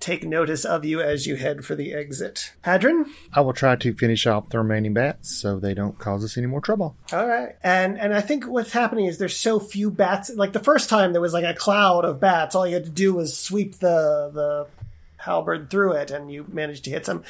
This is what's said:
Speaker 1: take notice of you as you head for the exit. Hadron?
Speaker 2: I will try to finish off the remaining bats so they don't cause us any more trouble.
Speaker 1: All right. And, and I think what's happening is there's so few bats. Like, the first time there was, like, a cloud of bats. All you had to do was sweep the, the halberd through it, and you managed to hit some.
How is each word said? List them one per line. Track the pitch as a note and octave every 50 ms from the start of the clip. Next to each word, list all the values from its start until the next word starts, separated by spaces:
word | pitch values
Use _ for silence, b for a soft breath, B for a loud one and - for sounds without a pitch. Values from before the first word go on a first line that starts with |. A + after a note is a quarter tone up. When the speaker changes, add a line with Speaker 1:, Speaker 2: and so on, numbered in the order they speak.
Speaker 1:
take | - F3 F3 D#3+ E3
notice | E3 D#3 E3 D#3+ D3+ D#3 D3 -
of | - E3+ D#3+ D3
you | D#3 D#3 D#3+
as | D#3+ D3 D3 C#3+ C3+ D3+
you | C#3+
head | C3+ C3 D3+ D3 C#3+ -
for | - D#3
the | D3 C#3+ - -
exit. | D3 D3 D3 C3+ B2+ C3+ - - - - - - _ -
Hadron? | F3 F3+ F#3 F#3+ C#4 E4 E4 D4 - B B B B -
Speaker 2:
I | D3 C#3+
will | B2+ B2
try | - C#3 C3 B2
to | B2 - B2 G#2+
finish | - B2 A2+ A2+ G#2+ -
off | A#2+ G#2+ G#2+ G#2 -
the | - A2+
remaining | A2 A2 G#2+ G#2+ G#2+ G#2+ G#2
bats | A#2 B2+ D3 D#3 - - - -
so | - - G2+ G2+ F#2
they | G2 G2 G2
don't | G2 G2+ G2+ -
cause | - - G#2+ G2 G2+ G#2+
us | A2 -
any | B2 B2 B2
more | C3 D3
trouble. | - - A3 G3+ F3+ D3+ - - - - -
Speaker 1:
All | F3 A3 A#3+
right. | A#3 A#3+ B3 A#3 - _ -
And, | F#3 F#3 F#3 F#3 F#3+ G3+ G#3
and | G#3+ G#3 G#3
I | G#3
think | G#3 G#3 D4 C#4 A#3 A#3+
what's | B3 A#3+ A3 A3+ -
happening | A#3+ A#3+ A3 A#3+ A3+ G3
is | F3+ E3 -
there's | G3 F3 -
so | - - A3+ A3+ G#3
few | G3+ - - G3+ G#3 G#3+ -
bats. | - G3 F3+ G3 G3 - - A#3+
Like, | G#3+ G3+ G3 G3
the | A3
first | - C#4+ D4+ D4 - -
time | A3 G#3+ F#3+ F3+ F3
there | E3+ F3
was, | E3+ E3
like, | E3+ E3+
a | E3 E3
cloud | - - G#3 G3 G#3 G3+ F#3+ F3+ F3 E3+
of | E3+ D3 C3
bats. | G3+ F#3+ F3+ E3 D#3 D3+ -
All | F#3 F#3
you | F3+ F3
had | F3 D#3
to | E3
do | D3+ E3+ G3 F#3+ F#3
was | F3 E3 D3+ - -
sweep | - - F#3 G#3 G3 G3+ - -
the, | F#3+ F3 E3+ D#3+ D#3 D3+ D3+ D3 D3 D3 D3+
the | D3+ D3 D3 D3 D3 D3 D3 - - - - - - - - - -
halberd | - - F3 E3 D#3+ E3 E3 D#3+ D3+ C3
through | F#3+ G3 G3+ F#3+ E3
it, | D3 C#3+ C#3+
and | C#3 D3 C#3+ C#3+ C#3+
you | C#3+ D3 -
managed | - D#3+ D3+ D3 D3 C3+ -
to | C3+
hit | C#3 D#3+ D#3+
some. | - E3+ E3+ B B